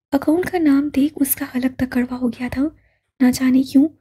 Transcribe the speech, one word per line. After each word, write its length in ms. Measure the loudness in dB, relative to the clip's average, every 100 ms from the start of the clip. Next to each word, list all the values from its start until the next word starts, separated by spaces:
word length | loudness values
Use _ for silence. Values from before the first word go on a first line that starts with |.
| _
अकाउंट 380 | -4 0 0 0
का 100 | 0
नाम 300 | 2 2 2
देख 280 | 0 -2 0
उसका 300 | -4 -4 -6 -4
हलक 200 | -4 -4
तक 100 | -4
कड़वा 260 | -2 -4 -4
हो 140 | -6
गया 200 | -4 -8
था। 260 | -4 -4 -6 _ _ _ 0
ना 100 | 0
जाने 320 | 2 2 2
क्यों, 220 | 2 2 2 -2